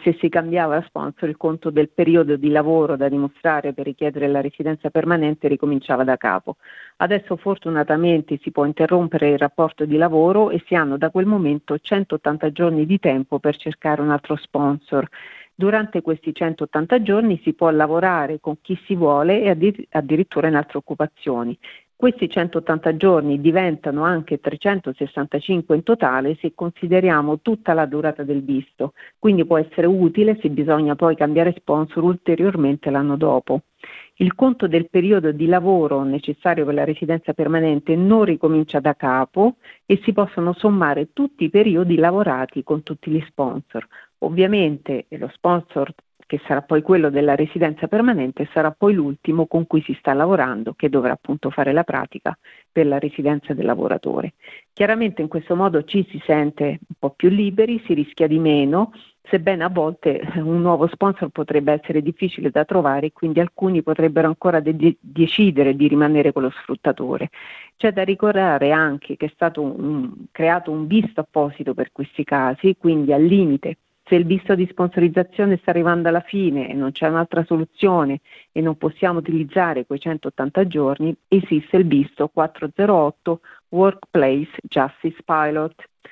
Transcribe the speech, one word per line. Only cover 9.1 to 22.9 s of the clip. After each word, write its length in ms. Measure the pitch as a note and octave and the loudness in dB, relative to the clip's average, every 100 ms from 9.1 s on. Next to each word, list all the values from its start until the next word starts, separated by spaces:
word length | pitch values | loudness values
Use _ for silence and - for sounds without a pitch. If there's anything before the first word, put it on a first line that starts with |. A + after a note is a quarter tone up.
| D#3+ D3 | 0 2
il 80 | C#3+ | 2
rapporto 480 | C#3+ - D#3+ - D3+ | 0 0 -2 -2 -2
di 100 | D3+ | 0
lavoro 540 | E3+ D#3+ E3 G3+ G#3+ | 2 4 4 4 2
e 120 | E3+ - | -2 -2
si 80 | |
hanno 240 | F3 D3+ C#3 | 0 0 -2
da 100 | D#3+ | -2
quel 180 | F#3 G3 | 0 0
momento 520 | G#3+ D#3 D3 - D3+ | 0 0 -2 -4 -8
centottanta 720 | - G3+ F#3+ D3+ D#3 D3+ D#3 | -4 -4 -2 -4 -4 -4 -4
giorni 320 | D3 E3+ D#3+ | -2 0 0
di 160 | D#3 G3 | 0 0
tempo 380 | E3+ C3+ C3+ C#3 | 0 0 -2 -2
per 180 | D3 - | -2 -4
cercare 460 | - D3+ D#3+ D3+ | -8 -6 -2 -2
un 80 | D3 | 0
altro 260 | D3 - D3+ | -2 -4 -8
sponsor. 720 | - C#3+ C#3+ C#3+ - C#3 D3 - - - - - | -6 -2 -2 -2 -2 -4 -4 -10 -20 -20 -20 -4
Durante 460 | F#3+ G#3+ G#3+ F#3+ | 0 0 -2 -4
questi 320 | E3 D#3 - | -4 -4 -6
centottanta 680 | D3+ E3 D#3+ D3+ D#3 E3 B3 | -4 -4 -4 -4 -4 0 0
giorni 400 | G3+ G3+ A3+ F3 | 2 2 2 0
si 80 | - | -2
può 180 | D#3 E3 | 0 2
lavorare 720 | D#3 D3+ E3 F#3 F3 C#3+ D#3 | 2 2 2 0 0 -2 -6
con 160 | - D3+ | -8 -10
chi 160 | - F#3 - | -6 -8 -4
si 100 | F#3 | 0
vuole 440 | D#3+ C#3+ D#3+ G#3 | 2 4 4 2
e 100 | G#3 | 2
addir-, 360 | E3 F#3+ G3+ - | 2 0 0 -4
addirittura 580 | D#3 C#3+ D#3 F#3+ - D#3+ | -4 0 0 0 0 0
in 80 | D3+ | 0
altre 220 | D3 D3 | -2 -6
occupazioni. 760 | - A#2+ D3+ - - B2 A#2 - - - _ | -8 -6 -6 -6 -6 -4 -4 -8 -14 -20 _
Questi 340 | _ B3 A#3+ F3 | _ 0 0 -2
centottanta 680 | - E3+ E3 D#3+ D#3 D#3+ | -2 -2 -4 -2 -2 -2